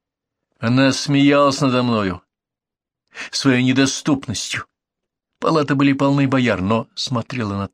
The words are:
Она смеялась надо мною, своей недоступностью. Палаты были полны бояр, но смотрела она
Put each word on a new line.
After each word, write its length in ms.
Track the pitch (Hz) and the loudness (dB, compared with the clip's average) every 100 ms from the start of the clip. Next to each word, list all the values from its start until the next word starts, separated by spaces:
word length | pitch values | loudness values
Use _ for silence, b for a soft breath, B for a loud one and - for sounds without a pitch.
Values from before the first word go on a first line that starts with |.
| _ _ _ _ _ _ | _ _ _ _ _ _
Она 360 | 117 127 135 | 0 2 2
смеялась 680 | 135 - 139 143 143 143 139 | 0 0 2 4 4 2 2
надо 220 | 135 123 | 0 0
мною, 400 | 123 110 98 85 _ _ _ _ _ _ _ _ _ B B | 0 0 -2 -6 _ _ _ _ _ _ _ _ _ B B
своей 320 | - 139 123 | -2 2 2
недоступностью. 1040 | 127 135 135 - 156 135 - 101 - - - _ _ _ _ _ _ - | 2 2 0 -2 -2 -4 -4 -8 -8 -10 -12 _ _ _ _ _ _ -6
Палаты 360 | - 160 143 139 | -2 0 0 2
были 180 | 139 | 2
полны 340 | 135 139 143 135 | 2 0 2 2
бояр, 340 | 131 120 90 | 2 0 0
но 260 | 95 113 - - | 0 -2 -4 -10
смотрела 600 | - 120 - 127 104 98 | -6 -6 -6 -6 -6 -6
она 140 | 98 | -8